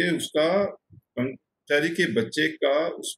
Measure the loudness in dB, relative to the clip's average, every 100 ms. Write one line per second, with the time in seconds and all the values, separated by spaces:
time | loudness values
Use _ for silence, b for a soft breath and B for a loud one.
0 | 0 0 -2 0 2 2 0 -6 _ -20
1 | _ -4 -4 -6 _ _ 0 2 2 0
2 | 0 0 0 -2 -2 0 0 2 0 -6
3 | -10